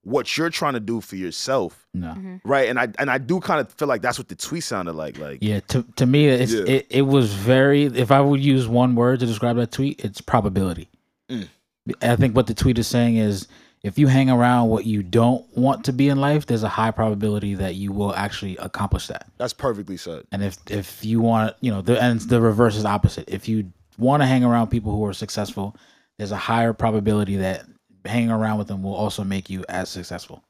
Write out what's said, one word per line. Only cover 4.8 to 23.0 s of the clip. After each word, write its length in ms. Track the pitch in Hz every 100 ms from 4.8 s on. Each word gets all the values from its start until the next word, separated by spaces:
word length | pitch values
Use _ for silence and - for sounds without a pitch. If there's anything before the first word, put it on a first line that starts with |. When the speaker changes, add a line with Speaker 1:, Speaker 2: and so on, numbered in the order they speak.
| 87
Speaker 1:
like. 240 | 80 76 -
Like 200 | 73 67
Speaker 2:
Yeah, 200 | 107 104 -
to, 140 | 131 - -
to 100 | 123
me, 200 | 143 147
it's, 240 | 123 123
Speaker 1:
Yeah. 120 | 113
Speaker 2:
it, 220 | 92 131 -
it 120 | 127
was 300 | 139 139 113
very, 520 | 98 107 131 139 143 147
if 240 | 120 120
I 100 | 143
would 200 | 143 139
use 220 | 143 135 117
one 260 | 120 127 120
word 240 | 120 127
to 60 | 123
describe 300 | 107 120 120
that 140 | 117
tweet, 320 | - 139 -
it's 160 | 104 -
probability. 680 | - 120 101 95 95 82 - _ _ _ -
Speaker 1:
Mm. 180 | 123 87 _ _ _ - -
Speaker 2:
I 140 | 120 117
think 180 | 131 110
what 100 | 117
the 60 |
tweet 240 | 110 135 120
is 80 | 110
saying 280 | 120 120 113
is, 300 | 107 98 - - _ _
if 160 | 101 117
you 80 | 143
hang 240 | 135 131
around 400 | 123 120 123 117
what 160 | 110 110
you 160 | 104
don't 420 | 92 117 117 123 -
want 300 | - 127 123
to 80 | 127
be 160 | 127 139
in 100 | 139
life, 280 | 139 151 -
there's 160 | 117
a 80 | 107
high 200 | - 113
probability 640 | 110 110 101 107 104 101 98
that 180 | 95
you 180 | 92 101
will 220 | 101 101
actually 420 | - 101 - 196 180
accomplish 520 | 185 - 202 - -
that. 180 | - - _
Speaker 1:
That's 160 | 123
perfectly 460 | - 135 104 98 90
said. 260 | - 80 -
Speaker 2:
And 100 | 98
if, 140 | 98 - -
if 340 | 104 92 -
you 160 | 110 113
want, 340 | 117 113 110 -
you 100 | 127
know, 120 | 101
the, 200 | 95 120
and 160 | 123 117
the 220 | 113 120
reverse 360 | 113 107 117 107
is 100 | 104
opposite. 420 | 101